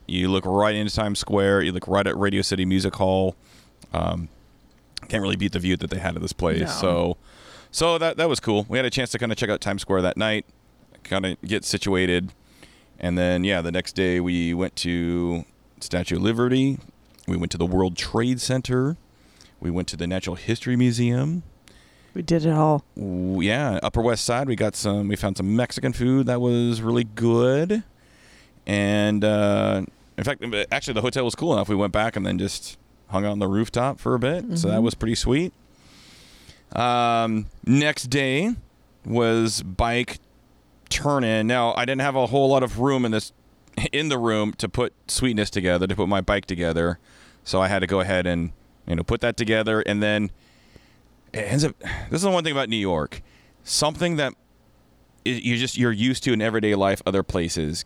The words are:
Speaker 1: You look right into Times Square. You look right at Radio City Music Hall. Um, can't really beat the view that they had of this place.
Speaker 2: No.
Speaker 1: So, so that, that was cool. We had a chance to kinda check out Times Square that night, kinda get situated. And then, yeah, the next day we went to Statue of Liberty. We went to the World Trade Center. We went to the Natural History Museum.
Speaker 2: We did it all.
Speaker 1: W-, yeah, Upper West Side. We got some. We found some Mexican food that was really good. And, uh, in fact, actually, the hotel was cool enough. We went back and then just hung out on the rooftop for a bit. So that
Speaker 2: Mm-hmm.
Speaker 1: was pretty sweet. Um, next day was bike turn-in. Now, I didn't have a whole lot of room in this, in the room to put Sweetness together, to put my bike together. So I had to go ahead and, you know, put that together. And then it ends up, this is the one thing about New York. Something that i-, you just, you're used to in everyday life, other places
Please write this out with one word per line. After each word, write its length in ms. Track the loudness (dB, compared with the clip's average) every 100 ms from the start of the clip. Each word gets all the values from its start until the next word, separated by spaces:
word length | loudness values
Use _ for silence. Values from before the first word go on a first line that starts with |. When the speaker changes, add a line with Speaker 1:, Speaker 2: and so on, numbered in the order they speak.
| -6
Speaker 1:
You 200 | -2 0
look 160 | 0 2
right 280 | 2 2 0
into 180 | -2
Times 260 | -2 -2 -4
Square. 420 | -2 2 4 4
You 100 | 2
look 160 | -2 0
right 180 | 0 2
at 120 | 0
Radio 240 | 0 0
City 240 | 0 0 2
Music 300 | 2 0 0
Hall. 400 | 0 2 0 -4 -16 -20 -20 _ -8
Um, 340 | -4 -2 -2 -6 -14 -20 _ _ _ _ -18 -6
can't 140 | -2
really 140 | -2 0
beat 160 | -2
the 80 | -2
view 180 | 0 0
that 140 | -2
they 80 | -4
had 160 | -6 -4
of 60 |
this 100 | -6
place. 280 | -2 0 0
Speaker 2:
No. 60 | -2
Speaker 1:
So, 500 | 0 0 2 0 -4 -12 -20 -20 -20 -10
so 280 | -2 0 2
that, 180 | 0 0
that 100 | 0
was 120 | 0
cool. 260 | 0 0 0
We 120 | -2
had 60 | 0
a 40 |
chance 220 | -2 -4
to 80 | -4
kinda 160 | -4 -2
check 160 | -2
out 100 | -2
Times 220 | -2 -4
Square 180 | -2 0
that 160 | 0 0
night, 280 | -2 -2 -4 _ _ _ _ -20
kinda 340 | -6 -4 -4 -6 -4
get 180 | -4
situated. 720 | -2 -2 0 2 2 2 -2 -10 _ -20 -20 -20 _ -8
And 200 | -2 0
then, 240 | 2 2
yeah, 180 | 0 0
the 100 | 0
next 220 | -4 -4
day 260 | 0 2 2
we 340 | 0 0 0 -2
went 200 | -4 -4
to 680 | -4 -2 -2 0 -2 -2 -8 _ _ -16
Statue 360 | -6 -4 -2 0
of 60 |
Liberty. 560 | 0 2 2 2 2 -2 -10 _ _ -14 -6
We 100 | -4
went 140 | -4
to 60 | -2
the 80 | 0
World 280 | 2 0 -2
Trade 460 | -2 0 0 0
Center. 560 | -2 -2 0 0 0 -4 -12 _ -20 -20 -20 _
We 100 | -4
went 180 | -2 -4
to 60 | -6
the 120 | -4
Natural 280 | -4 -4 -6
History 400 | -4 -4 0 2
Museum. 680 | 2 2 0 0 -2 -4 -8 -20 -20 -20 -20 -20 -12 -8
Speaker 2:
We 80 |
did 220 | 0 2 4
it 40 |
all. 320 | 4 4 2 -2 -8
Speaker 1:
W-, 500 | -6 -2 -2 2 2
yeah, 320 | 2 0 0
Upper 180 | 0 2
West 240 | 2 2 0
Side. 220 | 0 0
We 80 | 0
got 200 | 0 0
some. 320 | 0 0 0
We 80 | 0
found 220 | -2 -2
some 180 | 0 2
Mexican 380 | 0 -2 -2
food 320 | 0 2 2 2
that 160 | 2
was 400 | 2 2 2 0
really 240 | 0 0 -2
good. 800 | 0 2 4 4 2 2 -2 -4 _ _ -20 -20 -20 -20 -12 -2
And, 560 | 0 2 2 2 2
uh, 580 | 2 4 2 2 2 0 -4 -12 -14 -6
in 40 |
fact, 220 | -4 -4 -4 -4 -2
actually, 220 | -4 -2
the 80 | -2
hotel 240 | 0 0 -2
was 80 |
cool 180 | -2 0
enough. 140 | 0 2
We 80 | 0
went 160 | 2
back 240 | 0 -2 -2
and 80 |
then 140 | -2 -2
just 400 | -4 -6 -12 -18 _ _ -6
hung 180 | -2 -2
out 60 |
on 80 | 0
the 80 | 0
rooftop 520 | 0 0 -2 -2 -2
for 140 | -2
a 60 | 0
bit. 240 | 0 -2 -4 -2
So 80 | 0
that 80 | 2
Speaker 2:
Mm-hmm. 80 |
Speaker 1:
was 100 | 2
pretty 220 | 0 -4 -2
sweet. 360 | 0 0 0 -8 _ _ -20 -20 -20 -20 -20 -20 -20 -20 _
Um, 760 | -2 0 2 2 2 2 -2 -4 -6 2
next 400 | 4 4 0 -2
day 420 | 0 2 0 0 -4 -10 _ _ _ -2
was 560 | 2 4 4 2 -2
bike 560 | -6 -2 0 0 -2 -8 -18 _ _ _ _ _ _
turn-in. 580 | -2 0 2 2 2 2
Now, 260 | 2 2 0
I 100 | -2
didn't 160 | 0
have 140 | 0 2
a 120 | 2
whole 220 | 4 4
lot 140 | 4
of 160 | 2 0
room 260 | 2 2 2
in 60 |
this, 220 | 0 -2 -12 _ _ _ -6 -2
in 180 | -2 0
the 80 | 0
room 360 | 2 2 0
to 160 | -2 -4
put 240 | -2 -2 -4 -8
Sweetness 420 | -2 0 0 0
together, 380 | 0 0 2 0
to 80 | 0
put 120 | 0
my 140 | 0
bike 240 | 0 -2 -2
together. 540 | -4 -2 0 0 -2 _ -20 -20 -18
So 180 | -4 0
I 60 | 2
had 120 | 0
to 80 | 0
go 120 | 0
ahead 260 | 2 0 0
and, 240 | 0 -2 -8 _ _ -6
you 80 | -4
know, 80 |
put 180 | -2 -2
that 160 | -2 -2
together. 440 | 0 2 2 0
And 200 | 0 0
then 300 | 0 0 -2 -8 _ _ _ -20 _ _ _ _ _
it 60 | -8
ends 260 | -4 0 -2
up, 120 | -4
this 380 | -10 -10 -6 -2
is 20 |
the 80 | 0
one 120 | 2
thing 80 | 0
about 160 | -2 -2
New 80 | 0
York. 440 | 0 0 -2 -8 -18 _ _ _
Something 520 | -6 0 0 0 -2 0
that 160 | -4 -6 _ _ _ _ _ _ _ _ -4
i-, 40 |
you 280 | -2 0 0
just, 200 | -2 2
you're 140 | 2
used 320 | 2 0 0
to 100 | 0
in 80 | 2
everyday 340 | 2 2 2 4
life, 260 | 2 2 0
other 180 | 0
places 600 | 0 -2 -2 -2 -4 -4